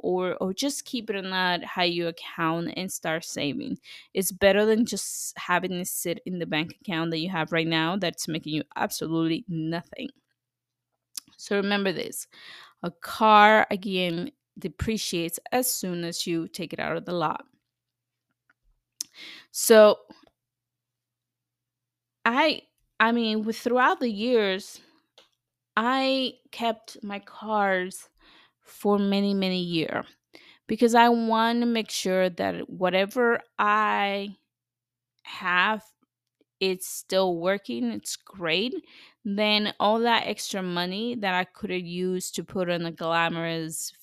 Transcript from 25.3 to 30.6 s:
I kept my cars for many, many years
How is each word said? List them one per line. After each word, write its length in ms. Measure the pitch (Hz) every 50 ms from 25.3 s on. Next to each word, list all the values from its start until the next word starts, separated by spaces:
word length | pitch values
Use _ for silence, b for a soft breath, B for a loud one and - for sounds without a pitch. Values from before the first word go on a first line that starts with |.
| _ _ _ _ _ _ _ _ -
I 580 | 214 226 247 262 269 269 262 269 269 262 240 - - _ -
kept 460 | - - 240 233 220 226 - - - -
my 180 | - 202 202 202
cars 920 | 196 - - - - 214 220 214 202 196 190 180 180 190 190 - - - _ b b b b b b b b b
for 400 | _ - - - - 208 202 202
many, 340 | 202 196 196 202 202 202 202
many 280 | 196 190 185 185 185
years 440 | 175 175 170 165 156 - - - - - _ _ _ _ B B B B B B